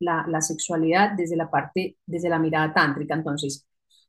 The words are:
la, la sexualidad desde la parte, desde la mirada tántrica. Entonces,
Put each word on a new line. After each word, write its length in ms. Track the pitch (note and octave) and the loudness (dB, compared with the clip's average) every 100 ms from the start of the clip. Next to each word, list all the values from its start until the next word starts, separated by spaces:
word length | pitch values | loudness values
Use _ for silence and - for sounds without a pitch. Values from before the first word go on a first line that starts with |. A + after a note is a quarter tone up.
la, 260 | F3 E3 D#3+ | -2 0 0
la 120 | D#3+ | -2
sexualidad 720 | D#3 D#3 - E3 D#3+ F3 G#3 G3+ | -2 -4 -2 0 4 4 4 2
desde 200 | E3+ E3+ | -2 -2
la 140 | D#3+ | 0
parte, 460 | C#3+ C#3 F#3 F#3 - | -2 -2 -4 -6 -8
desde 240 | - E3 E3+ | -8 -4 0
la 100 | E3 | 0
mirada 340 | D#3+ D#3 D#3 | 2 2 2
tántrica. 400 | F3 D3+ C#3 D3 | 2 2 0 -2
Entonces, 520 | D3 D#3 D3 C#3+ C#3 _ _ _ _ | -4 -2 -4 -4 -6 _ _ _ _